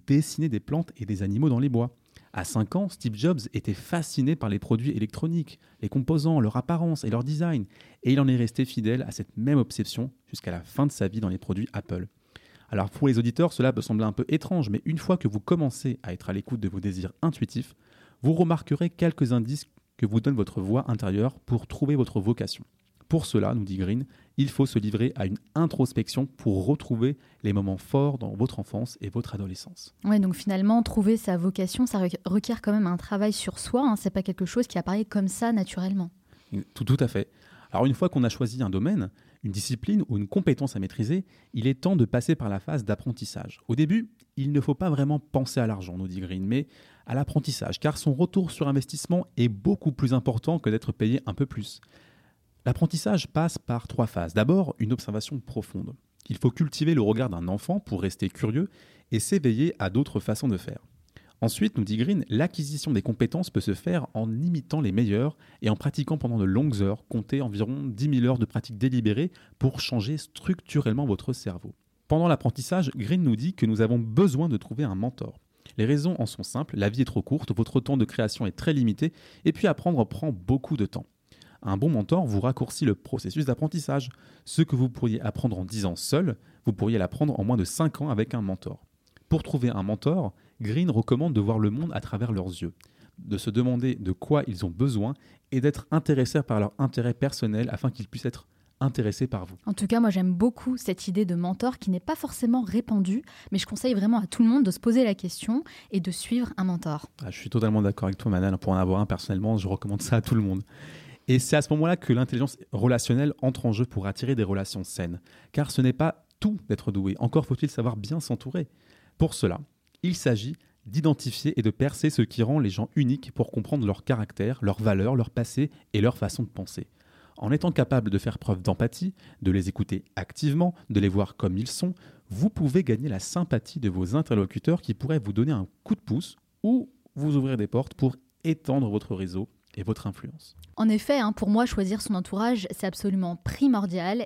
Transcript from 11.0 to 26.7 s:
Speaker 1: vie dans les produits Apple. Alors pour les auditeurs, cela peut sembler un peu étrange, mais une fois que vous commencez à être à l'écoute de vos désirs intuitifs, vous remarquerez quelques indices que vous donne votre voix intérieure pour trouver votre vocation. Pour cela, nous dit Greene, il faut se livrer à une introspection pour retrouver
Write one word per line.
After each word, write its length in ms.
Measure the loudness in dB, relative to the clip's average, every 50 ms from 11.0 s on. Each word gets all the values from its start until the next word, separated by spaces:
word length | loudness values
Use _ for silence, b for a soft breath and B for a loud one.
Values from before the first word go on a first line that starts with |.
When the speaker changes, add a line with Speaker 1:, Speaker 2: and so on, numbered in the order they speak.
| -2 -2
Speaker 1:
vie 140 | -2 -2
dans 80 | -2 -2
les 80 | -2 -4
produits 320 | -4 -4 -4 -4 -4 -4
Apple. 360 | -6 -8 -8 -6 -6 -6 -6 -8 _ _ b b b b b b b b b b
Alors 200 | -2 -2 -2 -2
pour 180 | -2 2 2 4
les 100 | 4 4
auditeurs, 360 | 2 2 2 2 2 2 2
cela 180 | 2 2 2
peut 100 | 2 0
sembler 220 | -2 -2 0 0 0
un 80 | 0
peu 140 | 0 -2 -2 0
étrange, 420 | -2 -2 -2 0 0 0 0 0
mais 120 | -2 -2 -2
une 140 | -2 -4 -2
fois 180 | 0 0 0
que 140 | 2 0 -2
vous 100 | -2 -2
commencez 640 | -2 0 0 2 2 0 -2 -2 -4 -4 -4 -4 -6
à 80 | -10
être 180 | -10 -8 -6 -6
à 40 | -4
l'écoute 260 | -4 -4 -4 -4 -4
de 80 | -4 -4
vos 140 | -4 -2
désirs 320 | -2 -2 -2 -4 -4 -8 -4 _
intuitifs, 540 | 0 0 0 0 -2 -4 -4 -6 -8 -10 -12 _ b b b b b b b b b
vous 100 | 2 4
remarquerez 560 | 4 4 4 2 0 0 -2 -2 0 0 -2
quelques 420 | 0 0 0 0 2 2 2 2
indices 360 | 2 2 2 0 -2 -6 -8 -12 _ _ _ _ _
que 100 | -2 0
vous 140 | 2 2 2
donne 160 | 2 2 2
votre 240 | 2 0 -2 -2 -4
voix 320 | -2 0 0 0 0 0
intérieure 480 | -2 -2 -2 0 0 2 2 0 -2 -4
pour 260 | -4 -2 -2 -2 -2
trouver 300 | -6 -6 -2 0 2 2
votre 240 | 2 2 0 0 0
vocation. 460 | 0 0 0 0 -2 -6 -8 -10 -14 -20 _ _ _ _ _ _ _ 0
Pour 180 | 0 0 2
cela, 300 | 2 2 2 2 2 0
nous 80 | 0 -2
dit 140 | -2 -2 -2
Greene, 280 | 0 0 0 -2 -2 -6 b b b b b
il 140 | b 0 2
faut 160 | 2 0 0
se 140 | 2 2 0
livrer 340 | 0 0 0 0 0 0 0
à 100 | -2 -2 -2
une 100 | -4 -6 _ _ 0
introspection 720 | 0 0 2 2 2 0 2 0 -2 -4 -2 -2 -4 -4
pour 400 | -4 -6 -4 0 0 2 2 2
retrouver 500 | 2